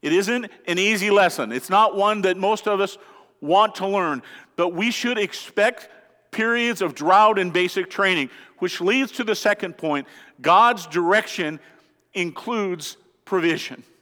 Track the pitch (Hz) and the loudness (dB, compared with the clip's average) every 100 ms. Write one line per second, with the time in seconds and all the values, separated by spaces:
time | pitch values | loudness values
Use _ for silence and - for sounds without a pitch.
0 | 147 170 196 247 226 - - 175 202 220 | 2 0 2 -4 -6 -14 -6 0 0 0
1 | 202 202 180 - 117 123 - 190 220 196 | 2 4 4 0 -6 -6 0 2 2 2
2 | 202 208 190 185 196 214 - 202 196 - | 0 2 0 0 -2 -2 0 0 -2 -4
3 | - - _ _ 147 185 214 214 190 202 | -20 -20 _ _ 0 2 2 0 -4 -2
4 | 170 135 - - - - 175 175 226 226 | -2 -4 -10 -20 -16 -2 -2 0 -2 -2
5 | 247 220 202 - - - 214 254 - - | -4 -2 -4 -6 -8 0 0 0 -18 -20
6 | _ _ _ - 226 233 233 226 180 127 | _ _ _ -4 0 0 0 -2 -4 -2
7 | 151 190 214 202 180 170 180 190 180 - | 4 6 6 4 0 0 0 -2 -6 -2
8 | 196 180 131 - - _ 180 - 175 247 | 0 0 -2 -10 -20 _ -8 -2 0 0
9 | 269 - 220 214 214 202 185 - 160 147 | -2 -4 -4 -2 0 -2 -6 -8 -4 -4
10 | 139 - - _ 135 185 233 226 160 160 | -6 -18 -20 _ 4 6 6 2 -4 -2
11 | 170 208 214 - 160 156 - _ _ _ | 2 0 0 -6 -6 -8 -16 _ _ _
12 | _ 196 175 - - 233 196 175 147 - | _ -6 -6 -6 -6 -4 -4 -6 -10 -16
13 | _ _ - 190 165 156 - 131 - _ | _ _ -4 0 0 -2 -6 -14 -20 _